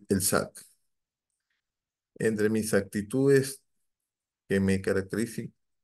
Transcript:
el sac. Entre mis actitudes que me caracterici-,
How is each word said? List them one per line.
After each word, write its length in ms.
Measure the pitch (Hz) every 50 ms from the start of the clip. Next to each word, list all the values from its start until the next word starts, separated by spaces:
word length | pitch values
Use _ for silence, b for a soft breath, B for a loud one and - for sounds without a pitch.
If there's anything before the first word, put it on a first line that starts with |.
| -
el 140 | - 101 95
sac. 440 | 92 - - - - - - - - - _ _ _ _ _ _ _ _ _ _ _ _ _ _ _ _ _ _ _ _ _ _ _ _ _ _ _ _ -
Entre 320 | - - 110 110 104 104 107
mis 240 | 110 110 104 107 -
actitudes 880 | 101 98 - - 107 101 104 - 131 135 139 139 135 135 - - - _ _ _ _ _ _ _ _ _ _ _ _ _ _ _ _ _
que 140 | - 98 98
me 200 | 98 95 95 95
caracterici-, 680 | 95 - 98 95 95 95 - 101 117 117 - - 117 - - _ _ _ _ _